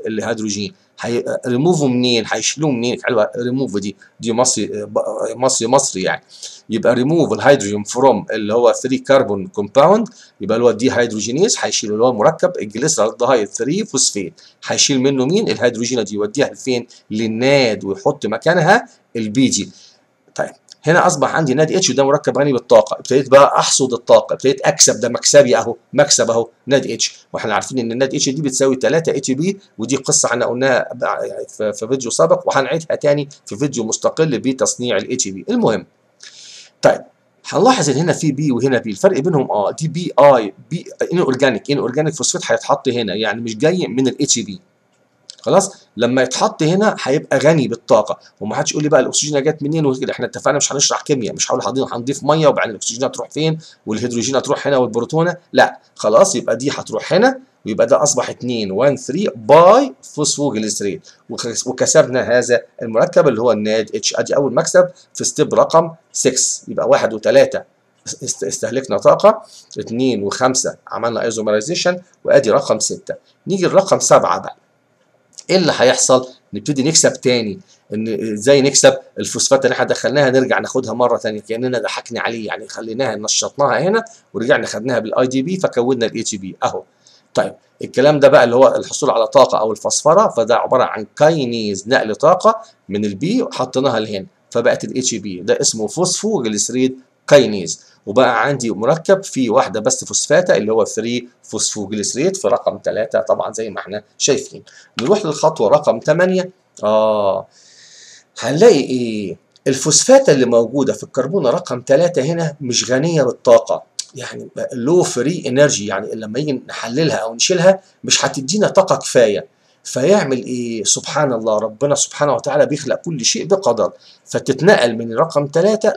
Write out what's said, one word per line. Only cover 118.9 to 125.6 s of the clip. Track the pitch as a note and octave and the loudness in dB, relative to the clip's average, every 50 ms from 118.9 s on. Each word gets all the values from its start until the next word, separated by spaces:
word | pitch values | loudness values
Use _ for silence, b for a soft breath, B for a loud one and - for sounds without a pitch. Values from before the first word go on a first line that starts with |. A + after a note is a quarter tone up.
| C#3+ | 0
كفايه، | C3+ - - - C3 A#2 G#2+ G2+ E2+ - - _ _ _ _ _ _ _ | -2 -2 0 4 4 4 4 2 -2 -6 -10 _ _ _ _ _ _ _
فيعمل | - - B2+ C3 E3 G3+ G#3 F3 C3+ C3 B2 - | -10 -6 -2 2 4 4 4 2 0 -2 -4 -4
ايه؟ | - B2+ B2 A#2+ A#2 A#2 A2 G2 | -6 -6 -6 -6 -6 -6 -4 -2
سبحان | - - - - - - D3 D3+ C3+ A#2+ | -2 -2 -2 -4 -6 -4 -2 0 0 -2
الله، | A2+ A2 A2+ G#2+ G#2 | -2 -2 0 0 0
ربنا | - G#2+ G#2+ - C#3+ C#3+ C#3 | -2 -4 -4 -4 -2 -2 0
سبحانه | - - - - - D3 D3 D3+ | 0 -2 -4 -2 -2 0 0 0
وتعالى | C#3+ - D3 C3+ D3 C3 | -2 -2 -2 2 2 2
بيخلق | A#2+ D3 D3 - B2+ - | 2 2 -4 -4 -4 -6
كل | - - F3 D#3+ B2+ A2+ | -4 -4 -6 -6 -4 -2
شيء | - - A3 - | -2 -2 -2 0
بقدر، | D#3+ G3 - - B2 A2+ G#2+ F#2+ F2 - b b b b b b | 0 0 2 2 0 0 0 0 -2 -4 b b b b b b
فتتنقل | - - A#2+ - - C3 - D3+ G3 G#3 - B2 A#2+ A2+ | -8 -6 -6 -2 -2 -2 2 4 4 4 6 4 2 0
من | A2 A#2 A#2 A2+ | -2 -6 -6 -2
رقم | B2 D#3+ E3 - D3 C#3+ | -2 -2 0 0 -2 -4
تلاتة | C#3+ - E3 | 0 0 2